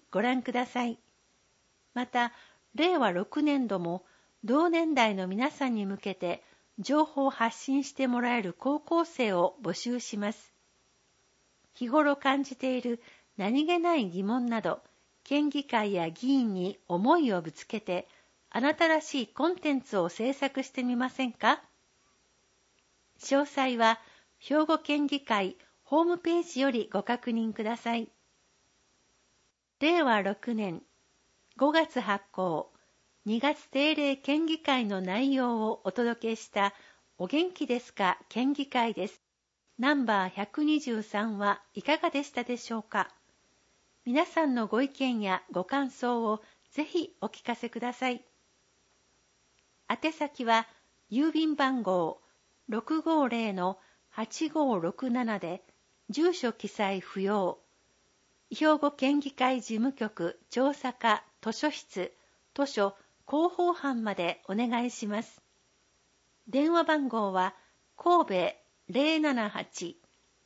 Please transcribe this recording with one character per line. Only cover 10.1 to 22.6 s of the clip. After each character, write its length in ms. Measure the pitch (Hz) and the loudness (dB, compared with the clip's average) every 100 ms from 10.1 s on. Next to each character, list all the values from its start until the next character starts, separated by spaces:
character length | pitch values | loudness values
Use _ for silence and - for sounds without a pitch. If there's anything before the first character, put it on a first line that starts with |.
| 208 | -6
ま 160 | 208 | -6
す。 200 | - - _ _ _ _ _ _ _ _ _ _ _ _ | -8 -16 _ _ _ _ _ _ _ _ _ _ _ _
日 140 | - 240 | -8 0
頃 280 | 302 294 285 | 4 4 2
感 280 | 277 277 | 0 0
じ 120 | 269 262 | -2 -4
て 220 | 262 254 | -2 -2
い 40 | |
る 200 | 247 233 - - _ - | -2 -4 -8 -20 _ -6
何 280 | 196 269 311 | 0 2 2
気 140 | 349 | 2
な 160 | 349 320 | 2 2
い 140 | 196 | 0
疑 140 | 175 | -2
問 240 | 196 254 240 | -2 0 0
な 140 | 226 | 0
ど、 200 | 175 - - _ _ _ | -2 -4 -8 _ _ _
県 260 | - 285 294 | -2 0 2
議 140 | 285 | 0
会 300 | 285 226 208 | 0 0 0
や 160 | 185 165 | 0 -2
議 200 | 165 254 | -2 2
員 240 | 269 226 | 2 2
に 240 | 185 180 - - | 0 -4 -6 -4
思 300 | 175 233 349 | 0 4 4
い 140 | 262 | 4
を 80 | 180 | 0
ぶ 100 | 160 | -2
つ 140 | - - | -12 -8
け 140 | 214 | -8
て、 280 | - 180 - _ _ _ _ | -4 -4 -6 _ _ _ _
あ 120 | - | -2
な 140 | 277 311 | 0 2
た 120 | 330 | 4
ら 140 | 311 | 2
し 220 | 302 277 | 0 -4
い 40 | 214 | -4
コ 200 | - 320 | 0 0
ン 80 | 359 | 0
テ 180 | 302 | -2
ン 80 | 269 | -2
ツ 160 | - 202 | 0 0
を 120 | 175 | 0
制 240 | - 240 | 0 -4
作 280 | 269 269 269 | 0 -2 -4
し 80 | 247 | -6
て 140 | - | -4
み 120 | 247 240 | -2 -2
ま 140 | 254 | -2
せ 160 | - 254 | -4 -6
ん 60 | |
か？ 320 | - 226 294 - _ _ _ _ _ _ _ _ _ | 0 2 2 -2 _ _ _ _ _ _ _ _ _